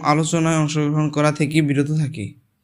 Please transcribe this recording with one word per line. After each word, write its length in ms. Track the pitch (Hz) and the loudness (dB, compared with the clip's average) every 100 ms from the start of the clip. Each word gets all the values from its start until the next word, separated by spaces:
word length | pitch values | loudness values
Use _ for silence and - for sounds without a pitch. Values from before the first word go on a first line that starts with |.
| 143 | 2
আলোচনায় 480 | 151 156 165 160 160 | 0 0 0 0 0
অংশগ্রহণ 460 | 151 156 147 151 151 | 0 0 0 0 0
করা 220 | 151 151 | 0 0
থেকে 260 | 147 147 151 | 0 0 2
বিরত 280 | 143 139 143 156 | 2 0 0 0
থাকে 260 | 139 - 104 - _ _ | -2 -4 -10 -12 _ _